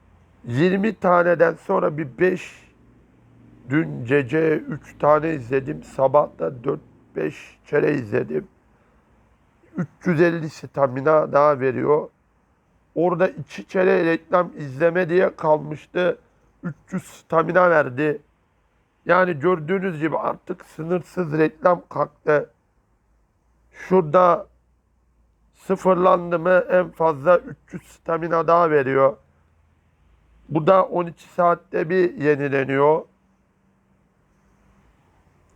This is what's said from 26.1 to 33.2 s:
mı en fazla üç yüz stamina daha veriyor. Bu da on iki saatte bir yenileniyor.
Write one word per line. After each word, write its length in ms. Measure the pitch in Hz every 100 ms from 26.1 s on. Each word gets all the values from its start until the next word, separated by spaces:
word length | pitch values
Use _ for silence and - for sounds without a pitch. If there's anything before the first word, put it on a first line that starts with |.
| 180 175 170
mı 240 | 170 180 185
en 200 | 180 170
fazla 480 | - 160 143 147 175
üç 360 | 262 - _
yüz 100 | 175
stamina 640 | _ - - 165 165 165 165
daha 240 | 170 165
veriyor. 460 | 147 131 135 135 - _ _ _ _ _ _ _ _ _ _ _ _ -
Bu 180 | 151 156
da 180 | 190 180
on 200 | 170 170
iki 180 | -
saatte 680 | - - 175 170 _ 180 160
bir 280 | 185 180 -
yenileniyor. 880 | 147 143 143 135 135 135 147 165 - _